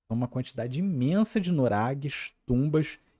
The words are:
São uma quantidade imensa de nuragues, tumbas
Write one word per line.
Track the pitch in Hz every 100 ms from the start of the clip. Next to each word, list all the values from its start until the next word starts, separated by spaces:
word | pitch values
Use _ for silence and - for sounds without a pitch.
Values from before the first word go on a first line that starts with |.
| -
São | 113
uma | 123
quantidade | 131 123 117 120 131
imensa | 196 147 127 190 220 226
de | 180
nuragues, | 165 123 101 117 139 143 - - _
tumbas | - 123 147 156 151 - _